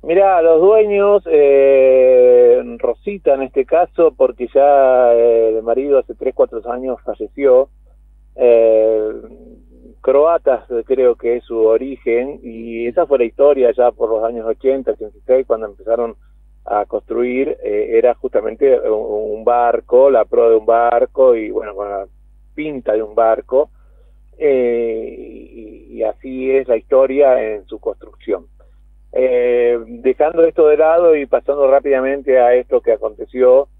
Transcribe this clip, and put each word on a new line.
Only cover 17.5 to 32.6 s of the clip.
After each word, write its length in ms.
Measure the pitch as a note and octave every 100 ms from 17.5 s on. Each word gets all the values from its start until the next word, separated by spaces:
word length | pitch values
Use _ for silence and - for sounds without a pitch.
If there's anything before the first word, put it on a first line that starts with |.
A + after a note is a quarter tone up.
| -
eh, 340 | A2+ G#2 G#2+ A2+
era 160 | A#2+
justamente 680 | A#2+ C3 A2+ G#2+ A2+ C#3 B2
un, 600 | - G#2+ A2+ G#2+ G#2+ G#2+
un 40 |
barco, 680 | A2+ A#2+ A#2+ A2+ - B2 C#3
la 140 | C3 B2
proa 240 | A#2+ A#2
de 80 | A2+
un 80 | A2
barco, 680 | A2+ A#2 A#2+ B2 - C3 A#2
y 140 | G#2+
bueno, 240 | G#2 G#2+ G2
con 140 | G2+
la 160 | G2+ G2 _ _ _ _
pinta 400 | - D3+ C#3+ A#2+
de 80 | A2
un 140 | G#2+ G#2+
barco, 560 | A2+ A2+ - C3 D3+ _ _ _ _ _ _ _
eh, 1500 | D#3 C3 B2 A#2 A#2 A2 A#2 A#2+ A#2+ A#2+ - A#2 A2 A2+ -
y, 80 | A#2
y 60 |
así 480 | A2 - C3 C3 C3
es 160 | C3+ B2+
la 100 | A2+
historia 760 | - C3 C3+ C3+ C#3 B2+ A2 G#2+
en 100 | F#2
su 140 | A2
construcción. 680 | A2+ - - _ - G2 D#2+ _ _ _ _ _ _
Eh, 680 | - B2+ B2 B2 A#2+ A#2+ A#2+ A2+
dejando 560 | A#2 C3 B2+ D3+ E3 E3
esto 220 | - D#3
de 100 | D3+
lado 380 | D#3 E3 F3 D#3
y 100 | C3+
pasando 400 | C3+ - C#3+ C3+
rápidamente 680 | C#3 C#3+ C3+ C3 C#3 C3+ C3
a 160 | B2
esto 280 | B2